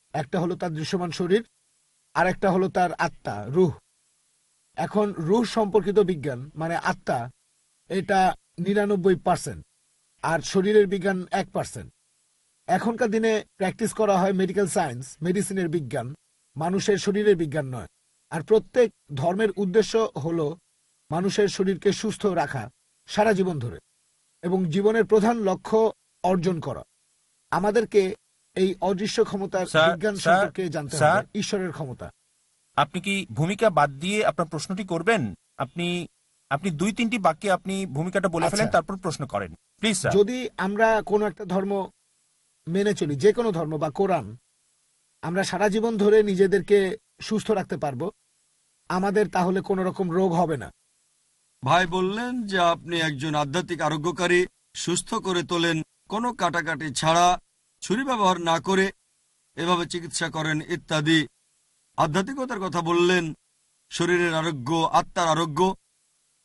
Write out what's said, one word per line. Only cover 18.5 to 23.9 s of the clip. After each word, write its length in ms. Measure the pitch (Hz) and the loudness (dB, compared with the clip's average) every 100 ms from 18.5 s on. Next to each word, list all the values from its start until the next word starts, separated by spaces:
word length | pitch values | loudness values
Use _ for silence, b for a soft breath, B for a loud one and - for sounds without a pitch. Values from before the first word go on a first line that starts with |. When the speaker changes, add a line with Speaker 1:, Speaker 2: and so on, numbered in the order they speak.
| 220 - 254 233 _ _ | 2 2 2 2 _ _
Speaker 1:
ধর্মের 340 | 143 170 196 220 185 | -2 -2 2 0 0
উদ্দেশ্য 560 | 196 202 196 226 220 160 | 0 2 2 2 0 -2
হলো 340 | 151 165 147 170 _ _ _ _ - | -4 -2 -2 -4 _ _ _ _ -6
মানুষের 380 | 160 190 180 202 | -2 -2 2 2
শরীরকে 440 | - 190 175 202 | 2 -2 0 0
সুস্থ 340 | - 220 - 196 | 0 -2 -2 -2
রাখা 440 | 170 143 135 104 _ _ _ _ | 0 -2 -4 -8 _ _ _ _
সারা 260 | - 214 | 0 2
জীবন 260 | 190 185 156 | 4 0 -2
ধরে 200 | 117 80 _ | -6 -10 _